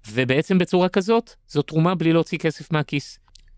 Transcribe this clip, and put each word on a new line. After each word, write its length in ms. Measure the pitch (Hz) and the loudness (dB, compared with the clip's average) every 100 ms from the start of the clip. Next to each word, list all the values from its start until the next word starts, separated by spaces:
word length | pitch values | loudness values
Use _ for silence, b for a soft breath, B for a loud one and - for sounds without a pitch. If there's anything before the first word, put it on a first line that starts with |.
| - | -6
ובעצם 480 | 110 127 131 - 185 | -4 0 0 2 0
בצורה 320 | 175 180 180 | 2 2 2
כזאת, 440 | 202 185 233 - - _ | 0 2 0 -2 -20 _
זו 140 | 143 | -4
תרומה 340 | - 156 170 185 | -2 0 0 2
בלי 180 | 160 | 2
להוציא 240 | 165 156 165 | 2 0 -4
כסף 340 | 165 - 147 | -4 -6 -4
מהכיס. 480 | 156 147 143 - - _ - - | -4 -2 -6 -8 -20 _ -20 -20